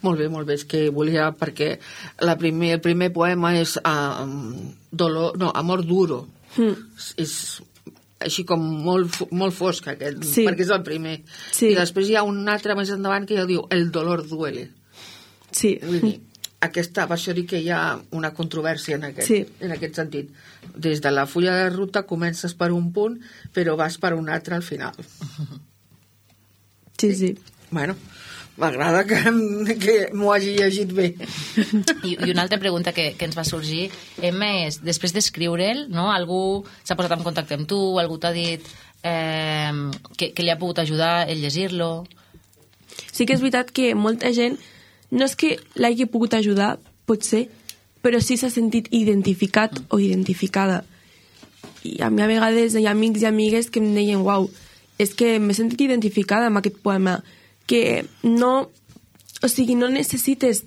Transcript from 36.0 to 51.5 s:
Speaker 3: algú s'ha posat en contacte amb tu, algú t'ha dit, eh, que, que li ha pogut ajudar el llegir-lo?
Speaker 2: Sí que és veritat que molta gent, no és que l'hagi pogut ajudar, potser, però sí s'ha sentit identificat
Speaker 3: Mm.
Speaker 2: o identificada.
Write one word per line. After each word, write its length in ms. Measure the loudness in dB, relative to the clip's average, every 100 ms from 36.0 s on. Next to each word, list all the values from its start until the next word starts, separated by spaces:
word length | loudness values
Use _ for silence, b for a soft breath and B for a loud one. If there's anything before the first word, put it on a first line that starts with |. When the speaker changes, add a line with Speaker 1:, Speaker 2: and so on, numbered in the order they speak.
| 0
Speaker 3:
algú 520 | 0 0 -2 -2 -4 -6 B
s'ha 120 | -6 -2
posat 220 | 0 0
en 60 | -2
contacte 320 | -4 -4 -6
amb 100 | -4
tu, 120 | 0 0 2
algú 160 | 0 -2
t'ha 140 | -2
dit, 320 | -2 -2 -4 -10 B B _
eh, 680 | -4 -2 -2 -2 -2 -2 -2 -2 -4 -8 -14 -6
que, 160 | -6
que 100 | -2
li 80 | 0
ha 80 | 0
pogut 220 | 0 -2
ajudar 480 | 0 2 2 2 0
el 140 | -2
llegir-lo? 600 | -4 -2 -4 -2 -4 -4 -12 b b b _ _ _ _ B B B
Speaker 2:
Sí 140 | -2 2
que 80 | 4
és 80 |
veritat 260 | 2 0 -2 0
que 160 | 2
molta 380 | 2 2 2 0
gent, 240 | 2 0 -2 B B B B B
no 160 | 0 0
és 80 | 2
que 220 | 0 0 -6 0
l'hagi 300 | 2 2 0
pogut 240 | 2 2
ajudar, 440 | 2 4 4 2 -2 -10 _ 0
potser, 400 | 0 2 0 0 B B B B _
però 200 | 2 4
sí 160 | 2 2
s'ha 100 | 2
sentit 380 | 0 2 0 2
identificat 840 | 2 4 4 4 2 2 2 2 -2
Speaker 3:
Mm. 60 | -2
Speaker 2:
o 80 | 2
identificada. 840 | 4 2 0 0 0 2 2 0 -4 b b b b b -20